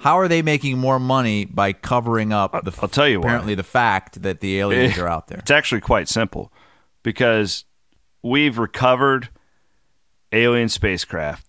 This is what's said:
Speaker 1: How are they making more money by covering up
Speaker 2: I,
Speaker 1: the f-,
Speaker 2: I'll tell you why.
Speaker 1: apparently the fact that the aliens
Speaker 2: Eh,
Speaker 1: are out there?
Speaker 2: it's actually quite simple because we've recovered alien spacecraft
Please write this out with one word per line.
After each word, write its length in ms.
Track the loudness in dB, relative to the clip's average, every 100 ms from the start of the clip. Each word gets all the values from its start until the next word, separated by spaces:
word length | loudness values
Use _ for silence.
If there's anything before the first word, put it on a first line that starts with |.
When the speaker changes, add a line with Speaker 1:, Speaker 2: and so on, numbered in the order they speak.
Speaker 1:
How 180 | 2 2
are 100 | 2
they 140 | 2
making 360 | 2 0 0 -2
more 200 | 0 0
money 460 | 0 0 0 -2
by 300 | -2 -2 -2
covering 580 | -2 -2 -2 0 0 0
up 220 | 0 0
Speaker 2:
I, 60 | -2
Speaker 1:
the 80 | -6
f-, 100 | -6
Speaker 2:
I'll 60 | -2
tell 180 | 2 2
you 120 | 2
why. 80 | 0
Speaker 1:
apparently 260 | -2 -2
the 80 | -6
fact 600 | -2 0 2 0 -4 -8
that 180 | -6 -4
the 180 | -4 -2
aliens 400 | 0 2 0 0
Speaker 2:
Eh, 20 |
Speaker 1:
are 60 | -2
out 200 | -4 -8
there? 100 | -6
Speaker 2:
it's 120 | 2
actually 300 | 2 2 -2
quite 260 | 0 0 0
simple 440 | -2 -4 -6 -14 _ _ _ _ _
because 640 | -6 0 2 2 0 -4 -12 _ _ _ _ _
we've 360 | -2 2 2 0
recovered 720 | -4 0 2 4 2 0 -4 -18 _ _ _ _ _ _ _ _ _
alien 360 | 2 2 2 0
spacecraft 760 | -2 -2 -2 -6 -6 -6 -8